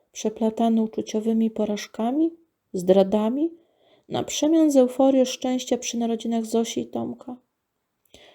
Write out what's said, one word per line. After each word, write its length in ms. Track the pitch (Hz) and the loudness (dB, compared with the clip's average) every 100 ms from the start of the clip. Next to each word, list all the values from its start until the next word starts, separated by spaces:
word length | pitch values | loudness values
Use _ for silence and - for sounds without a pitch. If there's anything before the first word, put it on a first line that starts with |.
| _ | _
przeplatane 720 | - 220 214 220 220 233 226 | -8 -8 -2 -2 0 0 2
uczuciowymi 720 | 220 220 214 220 220 226 226 | 0 -4 -6 -4 -2 0 0
porażkami, 800 | 220 208 208 - - 233 269 320 330 _ _ _ | -2 -4 -4 -8 -6 -4 0 -2 -2 _ _ _
zdradami, 760 | 190 180 190 190 214 214 254 330 - _ _ _ _ _ | -4 4 4 6 2 0 0 -2 -4 _ _ _ _ _
na 140 | 123 | -8
przemian 480 | - - 302 330 311 | -6 -2 2 4 4
z 40 | 269 | 6
euforią 500 | 247 247 269 269 254 | 4 4 4 4 2
szczęścia 520 | - 254 254 247 240 | 0 -4 -4 -2 -4
przy 200 | - 233 | -4 -4
narodzinach 480 | 233 226 233 233 220 | -2 -4 -2 -4 -2
Zosi 360 | 226 226 - | -2 -2 -4
i 60 | 233 | -6
Tomka. 500 | 233 233 233 - 247 _ _ _ _ _ _ _ - - | -8 -8 -10 -16 -18 _ _ _ _ _ _ _ -20 -20